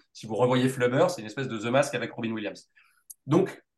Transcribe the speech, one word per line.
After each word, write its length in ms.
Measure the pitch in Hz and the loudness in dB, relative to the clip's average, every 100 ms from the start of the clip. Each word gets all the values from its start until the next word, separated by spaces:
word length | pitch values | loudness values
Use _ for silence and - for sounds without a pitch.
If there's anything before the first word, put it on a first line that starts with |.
| _ | _
Si 140 | - 107 | -18 -8
vous 100 | 110 | 0
revoyez 320 | 123 127 127 | 2 4 2
Flubber, 360 | 120 123 135 175 | 2 2 4 2
c'est 120 | - | 0
une 60 | 107 | -8
espèce 220 | 139 127 | -6 -6
de 100 | 110 | -4
The 80 | 117 | 0
Mask 280 | 131 139 | 2 2
avec 180 | 123 113 | -2 -6
Robin 180 | - 113 | -6 -6
Williams. 380 | 110 101 95 - _ _ _ _ - 131 | -4 -6 -10 -18 _ _ _ _ -16 2
Donc, 360 | 165 185 - _ | 2 2 -4 _